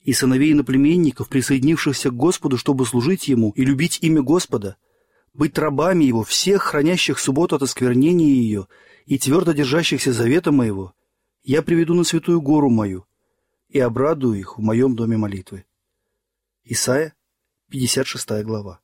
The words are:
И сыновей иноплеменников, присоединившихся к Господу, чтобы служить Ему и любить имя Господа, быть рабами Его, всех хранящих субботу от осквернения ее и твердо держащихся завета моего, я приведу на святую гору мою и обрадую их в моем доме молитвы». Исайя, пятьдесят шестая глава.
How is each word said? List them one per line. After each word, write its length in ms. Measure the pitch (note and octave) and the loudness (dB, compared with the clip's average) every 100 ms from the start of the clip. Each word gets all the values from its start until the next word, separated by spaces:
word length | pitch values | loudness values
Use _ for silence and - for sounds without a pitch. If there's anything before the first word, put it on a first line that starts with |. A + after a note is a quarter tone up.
И 120 | - | -2
сыновей 400 | B2 C3 B2+ D3+ | 0 2 2 4
иноплеменников, 720 | D3 C3+ C3+ C#3+ F3 D#3 - A#2 | 2 2 2 4 4 2 -2 -4
присоединившихся 840 | C3+ A#2+ C3+ C3+ E3 D#3 C3+ C#3 | -2 0 2 2 2 -2 -2 -4
к 60 | A#2+ | 0
Господу, 420 | D#3+ F#3 D#3 B2 | -2 0 -2 -2
чтобы 280 | - C3+ B2 | 0 0 0
служить 420 | B2 B2+ F#3+ - | 0 0 -2 0
Ему 240 | B2 G#2+ | 0 0
и 140 | B2 C3 | 0 0
любить 340 | C3+ E3+ - | 0 -2 -2
имя 200 | E3 D#3 | 0 2
Господа, 560 | C3 F3 - A#2+ G2+ - _ _ _ _ _ | 2 0 0 -6 -6 -14 _ _ _ _ _
быть 240 | - D#3 - | -4 -4 -2
рабами 480 | D3+ C#3 E3 F#3 C#3 | -2 0 0 2 2
Его, 180 | A2+ | 0
всех 400 | G#2 - F3+ G3 | -2 -4 0 0
хранящих 560 | - D3+ D3+ F3+ - C#3+ | 0 0 0 0 -2 -2
субботу 380 | - C#3 F3 D3+ | -2 0 0 0
от 60 | |
осквернения 680 | C3 - B2+ B2 D3+ F3 D#3 | -4 -2 0 2 4 4 4
ее 380 | C3 A2+ G#2 F#2 _ _ _ - | 2 2 -2 -8 _ _ _ -6
и 120 | C3+ | -4
твердо 340 | C3 D#3+ E3+ | 2 2 2
держащихся 600 | D3 C3+ D#3 D#3+ C#3 C#3 | 0 0 0 0 -2 -2
завета 400 | A#2 A#2 D#3+ E3+ | 0 2 2 2
моего, 400 | C#3+ A#2 G2 F#2 _ _ _ _ _ | 2 0 -4 -10 _ _ _ _ _
я 180 | - D3 | -2 -2
приведу 340 | D3+ E3+ E3 F3 | 2 0 2 0
на 100 | E3 | 0
святую 340 | E3 - E3+ | -2 0 0
гору 300 | C#3 D3+ C#3+ | 2 2 4
мою 380 | A2+ G#2 F#2 _ _ _ _ _ _ _ | 2 0 -6 _ _ _ _ _ _ _
и 100 | C#3+ | 0
обрадую 600 | B2 A2+ C#3 D#3+ B2+ G#2 | 0 0 -2 0 -2 -2
их 180 | F#2 - | -6 -4
в 40 | |
моем 340 | A2 A2+ C3+ A#2 | -2 2 2 0
доме 220 | A2+ A2+ | -2 -2
молитвы». 480 | G#2 G2 - G2 _ _ _ _ _ _ _ _ _ _ | -2 -6 -12 -20 _ _ _ _ _ _ _ _ _ _
Исайя, 500 | _ A#2 - C3 D#3 _ _ _ _ _ _ | _ -4 -2 -2 -4 _ _ _ _ _ _
пятьдесят 380 | C3+ B2 - C3 | -6 -2 -2 -4
шестая 380 | A#2+ - G#2+ G#2+ | -8 -6 -6 -4
глава. 340 | A2 G2+ F2+ | -8 -10 -18